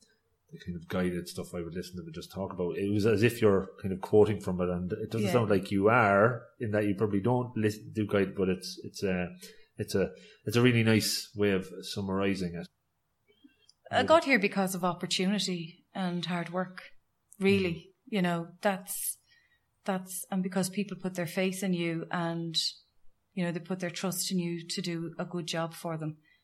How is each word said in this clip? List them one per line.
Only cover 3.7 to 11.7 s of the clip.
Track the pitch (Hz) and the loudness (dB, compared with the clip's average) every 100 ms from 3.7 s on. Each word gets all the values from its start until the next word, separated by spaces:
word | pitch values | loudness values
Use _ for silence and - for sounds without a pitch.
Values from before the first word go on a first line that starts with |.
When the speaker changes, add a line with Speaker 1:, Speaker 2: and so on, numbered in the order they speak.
| - | -6
Speaker 1:
kind | 98 | -6
of | 92 | -6
quoting | - 107 104 98 | 4 6 6 4
from | 101 90 | -2 -2
it, | 90 | 0
and | 87 90 | -2 -4
it | 107 110 | -6 -4
doesn't | 117 101 | -2 2
Speaker 2:
Yeah. | |
Speaker 1:
sound | 120 107 | 4 4
like | 98 95 | 2 2
you | 98 101 | 4 6
are, | 123 104 98 117 120 - - | 6 6 6 6 2 -8 -8
in | 113 | -2
that | 104 104 | 0 0
you | |
probably | 95 107 101 | 0 0 2
don't | 117 127 123 110 | 2 0 0 0
listen, | 107 - - | 0 -2 -6
do | 107 104 | -4 0
guide, | 101 95 101 | 2 2 0
but | 92 | 0
it's, | 92 - - | 0 -6 -12
it's | 107 - | -14 -4
a, | 98 92 90 90 - - - - | -2 -2 -4 -8 -18 -20 -14 -10
it's | 104 | -2
a, | 98 87 - - - | 0 0 -4 -20 -12
it's | 107 120 | 0 4
a | |
really | 123 117 | 6 6
nice | 113 110 - - - | 4 4 2 -2 -6
way | 101 101 | 0 2
of | 92 - | 2 -2